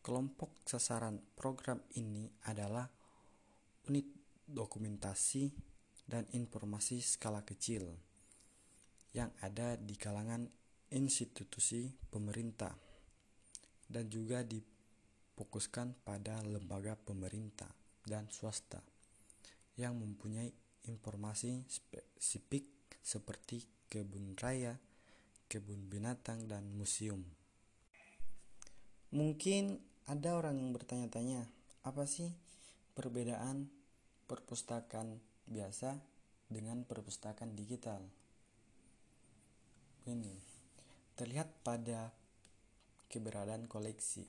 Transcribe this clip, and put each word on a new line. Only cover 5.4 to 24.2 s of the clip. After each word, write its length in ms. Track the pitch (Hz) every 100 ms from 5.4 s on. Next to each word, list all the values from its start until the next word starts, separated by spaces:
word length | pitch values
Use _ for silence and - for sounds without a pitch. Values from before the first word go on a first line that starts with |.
| 139 143 - - - - -
dan 160 | 117 -
informasi 720 | 123 117 110 104 104 - 123
skala 400 | 120 - 113 107
kecil 400 | 104 98 - 113 90 82 - - - - - - - - - - -
yang 160 | 120 117 -
ada 320 | 98 101 120 117
di 160 | 107 101
kalangan 480 | 104 101 110 117 120 - - - -
institusi 1040 | 135 135 - 117 - 104 - - 117 127 131 -
pemerintah 640 | 110 104 104 117 110 101 - - - - - - - - - - - -
dan 160 | 117 110
juga 320 | 110 110 123
difokuskan 1600 | 117 110 - - - - - - - - 104 113 - - 123 127
pada 400 | - 101 101 110 107
lembaga 480 | 104 92 98 101 110
pemerintah 720 | - 98 92 104 107 - 90 - - -
dan 240 | - 107 107
swasta 480 | - 113 104 - 87 - - - - - - - - - -
yang 240 | 123 120
mempunyai 480 | 107 101 107 107 117 - - - -
informasi 800 | 113 - 101 107 107 123 127 127
spesifik 1300 | - - - - - - - - 139 139 - - -
seperti 640 | - 110 - 107 - 117 117 -
kebun 480 | - 110 101 98